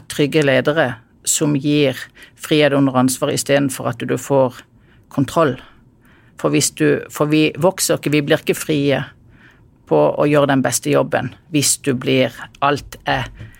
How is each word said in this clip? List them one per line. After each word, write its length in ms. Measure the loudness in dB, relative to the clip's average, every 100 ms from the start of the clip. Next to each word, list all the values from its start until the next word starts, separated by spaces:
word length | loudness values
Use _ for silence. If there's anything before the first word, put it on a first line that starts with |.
| -4
trygge 340 | -2 0 2 2
ledere 500 | 2 2 0 -2 -4 -16 _ -6
som 300 | -2 0 0
gir 400 | 0 2 2 -2 -10 -20 -20 _
frihet 360 | -2 2 4
under 200 | 4 2 2
ansvar 320 | 2 0 -2
i 40 | -2
stedet 340 | 0 0 0
for 160 | -4 -6
at 100 | -6
du 180 | -4 -4
får 420 | 0 2 2 -2 -18 _ _ _ _
kontroll. 460 | -4 -2 0 0 -2 -10 -20 _ _ _ _ _ -6
For 120 | -2
hvis 200 | 0 -2 0
du, 260 | 0 0 -4
for 160 | -4 0
vi 260 | 2 2 2
vokser 400 | 0 0 -2 -2
ikke, 120 | 0
vi 100 | 0
blir 160 | 2 0
ikke 180 | 0 -4
frie 440 | -2 -2 0 0 -4 -12 -20 -20 -20 _ _ _ -2
på 100 | 2 2 2
å 60 | 2
gjøre 220 | 2 2
den 140 | 2
beste 280 | 0 -2 0
jobben 420 | 0 0 -2 -4 -10 -4
hvis 240 | -2 0 -2
du 100 | -2 -4
blir, 380 | 0 0 0 -4 -16 -4
alt 360 | -2 -2 -6 -12 -6
er 200 | -4 -6 -12 -20 -20